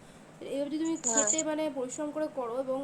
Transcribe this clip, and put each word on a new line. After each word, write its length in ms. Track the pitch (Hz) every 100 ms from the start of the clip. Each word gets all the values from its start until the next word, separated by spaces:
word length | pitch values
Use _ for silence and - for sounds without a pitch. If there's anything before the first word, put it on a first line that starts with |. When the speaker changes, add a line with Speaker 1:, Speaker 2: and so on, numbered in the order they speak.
| - - - - -
Speaker 1:
এবার 180 | 277 285
যদি 100 | 302
তুমি 160 | 330 320
Speaker 2:
হ্যাঁ। 260 | - - 311
Speaker 1:
খেটে 120 | 311
মানে 200 | 311 302 311 269
পরিশ্রম 340 | 254 - 294
করে 160 | 302 302 277
করো 200 | 240 247
এবং 180 | 262 262